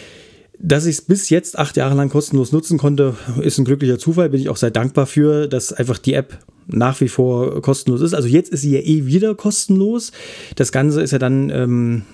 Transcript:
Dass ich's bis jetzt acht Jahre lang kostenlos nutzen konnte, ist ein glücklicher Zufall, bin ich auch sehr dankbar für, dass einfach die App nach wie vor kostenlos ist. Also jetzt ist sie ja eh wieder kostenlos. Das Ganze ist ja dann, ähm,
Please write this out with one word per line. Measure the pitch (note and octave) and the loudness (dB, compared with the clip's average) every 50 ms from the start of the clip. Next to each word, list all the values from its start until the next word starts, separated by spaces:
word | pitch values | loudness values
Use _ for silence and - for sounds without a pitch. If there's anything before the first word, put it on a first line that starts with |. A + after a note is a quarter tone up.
| - - - - - - - - _ _ - - | -20 -20 -20 -20 -20 -20 -20 -20 _ _ -14 -4
Dass | - D#3+ C#3 D3+ D#3+ | 0 2 2 2 2
ich's | E3+ D3 - | 0 -2 0
bis | - - G#3+ G3 - - | 0 0 0 2 2 2
jetzt | D#3 F3+ F3+ - - - | 0 0 0 -2 -4 -4
acht | D3 C#3 - | -4 -2 -2
Jahre | - C3 C3+ C#3 | 0 0 2 2
lang | C#3 C#3+ C3 | 2 0 0
kostenlos | - D3+ D3+ - D3 C3+ B2 - | 0 -2 0 0 0 0 0 2
nutzen | D3 D#3+ D#3+ - E3+ | 0 -2 0 0 0
konnte, | C3+ C#3+ C#3+ C#3+ C#3 C#3 C3+ A2+ - - B2+ A#2 C#3 | 0 2 2 2 2 0 0 -2 -6 -8 -6 -4 -2
ist | - D#3 - C#3+ | -2 0 0 0
ein | C3 | 2
glücklicher | A#2+ C#3 C#3 C#3+ B2+ B2 - | 2 0 0 0 0 0 0
Zufall, | - E3 E3 F3+ F3 D3 | -2 -2 0 0 0 0
bin | C#3 C3+ | 0 -2
ich | C3+ - | -2 -4
auch | - | -2
sehr | - B2 A#2 | -2 -2 0
dankbar | G#2+ A2+ A#2+ C3+ - D3 C3+ | 0 0 -2 0 0 0 0
für, | - - D3+ D3 D3+ D3+ D3 D3+ | 2 2 2 4 4 2 2 0
dass | C#3+ C3 B2 - - | -2 -2 -4 -4 -4
einfach | - - B2 B2 A#2+ - | -4 -2 -2 -2 -4 -2
die | - C3+ C#3 | -2 -2 0
App | C#3 C3 - - - _ _ _ _ _ | 0 -2 -4 -8 -20 _ _ _ _ _
nach | - - A2 A#2+ C3 C3+ - | -4 -2 0 0 0 0 0
wie | C#3 A#2+ | -2 0
vor | - - B2+ B2+ B2 B2 B2+ C#3 - - | 0 0 0 2 0 0 -2 -2 -4 -2
kostenlos | - C3+ C3+ - - C3+ B2 A#2+ | 0 0 0 0 0 0 0 2
ist. | D#3+ E3+ F#3 | 0 0 0
Also | D3+ B2 A#2 | 0 2 4
jetzt | C3 E3+ - - | 4 4 4 2
ist | F#3+ C#3+ | -2 -4
sie | C#3+ D3 | 0 0
ja | C#3 C3+ | 0 2
eh | C#3+ D#3 D#3 D#3 C3+ | 2 2 2 2 2
wieder | B2+ D3+ F#3+ G#3+ G#3+ G3+ | 2 2 2 2 0 -2
kostenlos. | - - G#3 G#3 - - - F#3+ F#3+ G3 G#3+ A#3 A#3+ A3+ - - - - - - - - - - | -2 -2 -2 -2 0 0 2 2 2 2 2 0 -2 -6 -8 -14 -18 -18 -18 -18 -18 -18 -8 -4
Das | - C3 - | -4 -2 0
Ganze | - C3 C#3 D3+ D3 D#3 | 0 0 2 2 2 0
ist | - C#3 | 0 0
ja | C#3 C3 | 0 0
dann, | C3+ B2+ C3+ C3+ C#3 C#3+ | 0 0 0 0 0 -2
ähm, | - C3 B2+ A#2+ A#2+ A#2+ A#2+ A#2 A#2+ A2+ G2+ - | -2 -2 -2 0 0 0 0 0 -2 -4 -6 -10